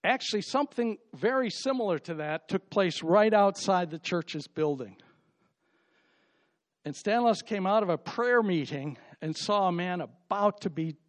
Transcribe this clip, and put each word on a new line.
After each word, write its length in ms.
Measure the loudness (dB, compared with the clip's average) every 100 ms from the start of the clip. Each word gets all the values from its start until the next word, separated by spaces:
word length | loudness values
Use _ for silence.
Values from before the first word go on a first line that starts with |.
Actually, 380 | 2 0 0 -4
something 560 | 0 -2 0 -2 -4 -4 _
very 360 | -2 0 0 -2
similar 480 | -2 -4 -2 0 -2
to 160 | -4 -6
that 320 | -6 -6 -4
took 220 | -4 _
place 320 | 0 0 0
right 320 | 4 4 6
outside 560 | 6 4 2 0 0 0
the 100 | -6
church's 480 | -4 -4 -4 -8 -8
building. 480 | -2 -2 -2 -8 -16 _ _ _ _ _ _ _ _ _ _ _ _ _ _ _ _ _ _ -12
And 100 | -8
Stanlos 500 | -2 2 2 0 -2
came 220 | -4 2
out 160 | 2
of 60 | 2
a 80 | -2
prayer 440 | -4 -2 2 4
meeting 560 | 4 0 -2 -6 -8 -10 -20 -10
and 140 | -8 -6
saw 320 | 0 2 2
a 40 |
man 300 | 0 -2 -4
about 600 | -6 -12 _ 2 2 0
to 80 | -6
be 260 | -4 -6 -6